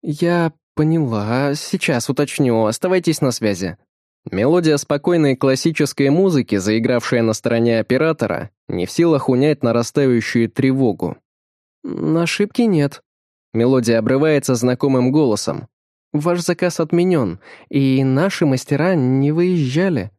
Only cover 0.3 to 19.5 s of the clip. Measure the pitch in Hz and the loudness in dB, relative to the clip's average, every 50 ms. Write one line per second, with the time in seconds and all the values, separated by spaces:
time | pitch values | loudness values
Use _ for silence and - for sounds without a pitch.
0.3 | 175 175 170 160 - _ _ _ _ - 151 156 160 165 151 127 113 104 104 107 | 2 2 0 -2 -4 _ _ _ _ -2 0 2 2 0 0 0 -2 -2 -2 -2
1.3 | 117 127 139 143 143 147 - - - 190 - - 147 120 - - 135 - 143 131 | -2 0 0 -2 -4 -4 -6 -6 -6 -4 -2 -2 -2 -2 -2 -4 -2 -2 -2 -4
2.3 | - - 139 127 117 113 113 107 113 - - 180 185 185 175 170 156 - - 131 | 0 -2 0 2 2 2 2 0 0 -2 -2 0 0 0 0 0 -2 0 -2 -2
3.3 | 117 - 113 107 101 85 98 90 87 _ _ _ _ _ _ _ _ _ _ - | -2 -2 -2 -2 -2 -2 -6 -8 -8 _ _ _ _ _ _ _ _ _ _ -8
4.3 | - 92 107 135 165 180 170 160 151 139 - _ 151 147 - 180 175 170 156 143 | -4 -2 0 2 2 2 2 2 0 0 0 _ -4 -2 0 0 2 2 2 2
5.3 | 131 123 - 135 131 127 - 165 160 - 156 135 - - 143 135 143 170 190 196 | 0 2 0 0 0 2 0 -2 0 0 -2 -2 0 0 0 2 2 2 2 2
6.3 | 170 139 120 - - 101 90 104 107 113 113 120 127 120 - - - 120 117 110 | 2 0 0 0 -2 -2 0 0 0 0 0 0 -2 -2 -2 -2 -2 0 0 0
7.3 | 110 - _ 120 117 117 117 120 117 113 104 _ 127 - 156 160 160 - - 101 | -2 -2 _ -2 0 0 2 2 0 0 0 _ 0 0 0 0 0 -2 -4 -4
8.3 | 87 - - 110 _ _ _ _ - 92 87 - - - 170 170 160 139 - - | -4 -6 -8 -12 _ _ _ _ -6 -6 -6 -4 0 0 2 2 2 2 2 0
9.3 | 131 123 139 156 151 - - 117 113 120 120 - - 147 143 131 123 117 107 - | 0 2 2 0 0 0 0 0 0 0 -2 -2 -2 0 2 2 2 0 0 0
10.3 | - 120 117 110 _ - - 135 131 135 135 117 95 - - 80 - - _ _ | 0 0 0 0 _ -2 0 0 2 2 0 0 0 -2 -6 -8 -8 -10 _ _
11.3 | _ _ _ _ _ _ _ _ _ _ _ - - - - 156 156 165 170 165 | _ _ _ _ _ _ _ _ _ _ _ -10 -8 -4 -2 0 0 0 0 -2
12.3 | - - 202 208 _ - 240 226 190 156 143 143 - - _ _ _ _ _ _ | -2 -4 -4 -2 _ 0 0 2 2 2 0 0 -4 -8 _ _ _ _ _ _
13.3 | _ _ _ _ _ 110 117 127 135 127 120 110 117 113 110 113 127 135 151 156 | _ _ _ _ _ 0 2 2 2 2 2 2 2 2 2 0 0 2 2 2
14.3 | 156 143 127 - 131 117 120 123 123 123 - 143 135 127 123 131 139 156 151 127 | 2 0 0 0 -2 0 0 -2 0 0 0 0 2 2 2 2 2 2 2 2
15.3 | 104 104 - - 76 - - - _ _ _ _ _ _ _ _ - 151 147 175 | 0 -2 -4 -6 -6 -8 -10 -14 _ _ _ _ _ _ _ _ -6 -4 -2 0
16.3 | 175 175 165 - 175 - - 180 165 - 165 151 - 170 175 185 180 156 120 95 | -2 -2 0 -2 -2 0 -2 -4 -2 -2 -4 0 0 0 2 2 2 2 0 0
17.3 | 80 - _ - - - - _ - 139 139 135 131 131 135 135 131 135 170 196 | -4 -8 _ -20 -20 -20 -20 _ -2 0 2 2 2 2 2 2 2 2 0 0
18.3 | - - 170 147 135 123 - - 147 139 156 185 190 165 127 127 131 135 139 143 | 0 0 0 0 0 -2 -2 -2 -2 0 0 0 0 2 2 2 2 2 0 0
19.3 | 151 165 175 185 | 0 0 0 0